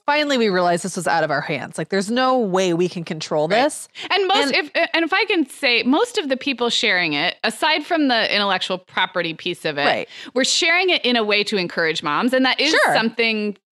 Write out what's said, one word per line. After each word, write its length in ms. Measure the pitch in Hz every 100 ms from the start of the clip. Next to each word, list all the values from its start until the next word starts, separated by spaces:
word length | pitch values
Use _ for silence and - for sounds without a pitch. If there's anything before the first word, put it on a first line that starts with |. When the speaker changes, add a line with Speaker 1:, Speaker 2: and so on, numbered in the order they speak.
Speaker 1:
finally, 320 | - 294 294 262
we 140 | 220
realized 340 | 180 175 175
this 100 | 185
was 120 | 190 165
out 180 | 165
of 60 | 156
our 100 | 139
hands. 380 | 147 147 - -
Like, 100 | 160
there's 220 | 190 196
no 280 | 240 262 262
way 360 | 214 185 185
we 120 | 170 180
can 160 | 180
control 460 | 165 156 - 156 156
Speaker 2:
Right. 140 | 208
Speaker 1:
this. 240 | 294 - - - -
Speaker 2:
And 180 | 370 381
most, 260 | 392 277
Speaker 1:
And 0 | 302
Speaker 2:
if, 140 | 302 - 330
and 120 | 320 330
if 80 |
I 100 | 381
can 240 | 403 392 285
say, 340 | - 262 233
most 340 | 233 302 480 -
of 100 | 302
the 80 | 262
people 320 | - 254 240
sharing 460 | - 226 185 170
it, 220 | 147 170 -
aside 440 | 214 226 320 311 302
from 220 | 330 285
the 220 | 233 208
intellectual 440 | 208 202 185 - 185
property 560 | - - 185 180 170
piece 320 | 160 180 175
of 140 | 165 147
it, 80 | 139
Speaker 1:
Right. 200 | 117 80 - -
Speaker 2:
were 100 | 247
sharing 460 | 262 - 330 339 370
it 120 | 311
in 140 | 240 247
a 80 |
way 180 | 214 208
to 120 | 208 208
encourage 460 | 175 - 165 160
moms. 320 | 151 147 226
And 100 | 254
that 160 | 262 -
is 120 | 277
Speaker 1:
Sure. 220 | 330 427
Speaker 2:
something 640 | 240 226 226 226 220 208 196 -